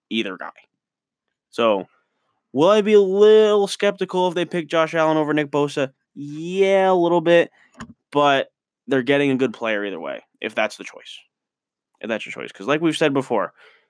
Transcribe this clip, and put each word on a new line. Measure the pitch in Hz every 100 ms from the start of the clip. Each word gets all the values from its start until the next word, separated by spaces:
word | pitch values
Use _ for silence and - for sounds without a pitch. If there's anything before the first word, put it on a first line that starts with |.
| -
either | 113 98 90
guy. | 76 - _ _ _ _ _ _ _ _ _
So, | - 113 101 90 _ _ _ _ _ _
will | 127 170
I | 214
be | 208
a | 208
little | 190 196 214 214 214 208 196
skeptical | - 202 196 185 185 180
if |
they | 170
pick | 170 175 151
Josh | 165 160
Allen | 165 160 156
over | 147
Nick | 151 143
Bosa? | 147 147 147 135 _ _
Yeah, | - 143 151 170 185 190 196 190
a |
little | 185 170 175
bit. | 165 170 - _ _ - - - _
But | 143 143 139 - _ _ _ -
they're | 135
getting | 123 143 143
a | 131
good | 131
player | 110 113 104
either | 101 85
way, | 73 60 - -
if | - -
that's | 107 -
the |
choice. | - - - - _ _ _ _ _ _ _ _
If | 110
that's | 107 -
your |
choice. | - 58
'Cause | - 101
like | 151
we've | 170 -
said | 156
before, | 139 127 113 87 _ - _ _